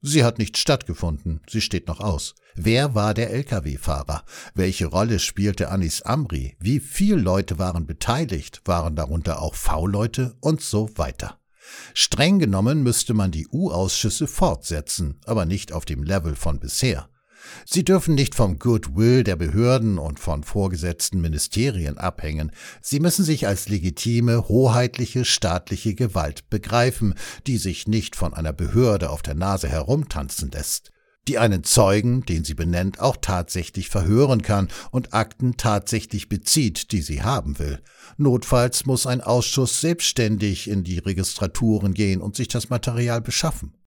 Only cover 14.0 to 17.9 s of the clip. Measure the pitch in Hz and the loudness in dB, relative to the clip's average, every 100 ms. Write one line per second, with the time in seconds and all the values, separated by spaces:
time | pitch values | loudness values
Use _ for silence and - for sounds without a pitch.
14 | 110 - 156 - 180 82 - 78 - - | -2 0 -4 2 2 2 -4 -6 -4 -4
15 | 80 69 - 113 82 101 - 82 - 67 | -4 -6 -4 0 0 -2 -4 -8 -6 -6
16 | 71 98 80 71 82 69 - - 131 71 | -2 0 -2 -2 0 0 -2 0 0 0
17 | - _ _ _ - - - 175 170 | -6 _ _ _ -20 -20 -4 -2 4